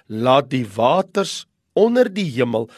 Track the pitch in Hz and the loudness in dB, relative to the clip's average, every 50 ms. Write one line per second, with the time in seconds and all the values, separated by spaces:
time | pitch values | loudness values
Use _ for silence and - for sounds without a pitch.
0 | _ - 107 110 117 127 131 143 143 131 131 131 120 101 95 113 113 127 160 185 | _ -12 -6 -2 2 2 2 2 2 0 -4 -4 -4 -4 -2 0 2 2 2 2
1 | 190 - - 196 190 190 - - - _ _ _ _ _ - 180 208 233 240 254 | -2 -2 -4 -4 -4 -4 -6 -12 -14 _ _ _ _ _ 0 2 2 2 4 2
2 | 247 - 185 208 196 151 117 123 123 120 110 110 117 - - | 0 0 0 -4 -6 -4 0 -2 0 0 0 -4 -4 -6 -12